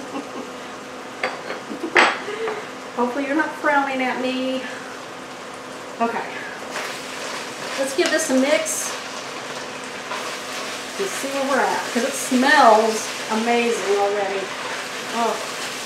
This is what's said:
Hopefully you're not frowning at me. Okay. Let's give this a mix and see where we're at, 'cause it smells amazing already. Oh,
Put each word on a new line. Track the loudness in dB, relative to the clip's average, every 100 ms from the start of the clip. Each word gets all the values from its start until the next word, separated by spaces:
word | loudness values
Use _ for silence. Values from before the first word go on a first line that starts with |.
| -6 -8 -8 -8 -10 -10 -10 -12 -12 -12 -12 -6 -4 -4 -8 -8 -8 -8 2 6 6 4 -4 -4 -4 -4 -8 -10 -8 -2
Hopefully | 0 0 0
you're |
not | 0 0
frowning | 0 2 4 2 2
at | 0 0
me. | 0 0 -2 -2 -4 -8 -10 -10 -12 -12 -12 -12 -12 -12 -12 -10 -10 -2
Okay. | 0 0 -4 -6 -8 -8 -8 -6 -6 -6 -8 -8 -6 -6 -8 -8 -6 -2
Let's | 0 2
give | 4
this | 2 2
a |
mix | 4 4 4 2 -4 -4 -6 -8 -10 -8 -8 -8 -8 -10 -10 -10 -10 -8 -6 -6 -8 -8 -6 -6 -6 -8 -4
and | -4
see | -2 -2
where | 0 2
we're | 4
at, | 4 2 0
'cause | 0
it | 0
smells | 0 2 4 8 10 10 10 8 2 -2 -6 -2
amazing | 0 4 4 4 2 4 4
already. | 4 2 0 0 -4 -4 -4 -4 -6 -6 -4
Oh, | 0 0 0 -4 -6 -6 -6